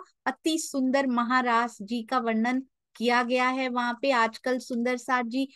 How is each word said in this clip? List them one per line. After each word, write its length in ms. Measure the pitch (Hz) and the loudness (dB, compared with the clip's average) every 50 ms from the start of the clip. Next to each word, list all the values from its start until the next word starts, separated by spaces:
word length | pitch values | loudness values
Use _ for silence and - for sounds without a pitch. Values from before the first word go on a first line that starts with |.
| 370 - _ _ _ | 0 -8 _ _ _
अति 320 | 262 262 - _ 339 320 320 | -6 -6 -2 _ -2 -2 -2
सुंदर 480 | - - - 277 262 254 254 277 277 | -4 -4 -2 -2 0 2 2 2 2
महारास 720 | 262 247 240 233 226 254 254 247 247 233 226 233 240 - - 202 | 2 2 0 0 2 2 2 2 2 2 2 2 0 -4 -10 -10
जी 200 | 196 233 240 220 | -6 -6 -6 -4
का 160 | 220 262 254 | -2 -2 0
वर्णन 440 | 233 233 226 220 226 240 254 262 262 - _ _ _ _ _ | 0 2 0 2 2 2 0 -2 -4 -6 _ _ _ _ _
किया 260 | - 220 240 240 240 247 | -2 0 2 2 2 2
गया 260 | 233 247 254 254 254 | 2 2 2 2 0
है 200 | 254 262 262 254 | 0 0 -2 -2
वहां 260 | 240 247 240 240 240 233 - | -2 -2 -2 -2 -4 -2 0
पे। 80 | 277 | 2
आजकल 480 | 269 240 226 220 226 - - 262 254 262 | 4 4 2 2 0 -4 -4 -2 -2 -2
सुंदर 380 | 240 - 254 233 233 247 254 | -2 -4 -4 -2 0 -2 -2
साथ 260 | 247 - - 262 247 247 | -4 -2 -2 -2 -2 0
जी 260 | 233 226 262 269 269 - | -2 -2 -2 -2 -4 -6